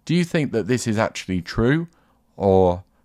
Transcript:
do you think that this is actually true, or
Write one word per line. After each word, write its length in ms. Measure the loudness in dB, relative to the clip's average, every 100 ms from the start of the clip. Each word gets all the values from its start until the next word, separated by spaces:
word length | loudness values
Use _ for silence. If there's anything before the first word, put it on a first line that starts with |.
do 100 | -4
you 80 | -2
think 300 | 0 -2 -2
that 140 | -2 -2
this 200 | -2 0
is 120 | 0
actually 420 | -2 -2 -6 -6
true, 480 | -4 0 0 0 -4 _ _ _ _ -2
or 480 | 2 4 4 0 -8 _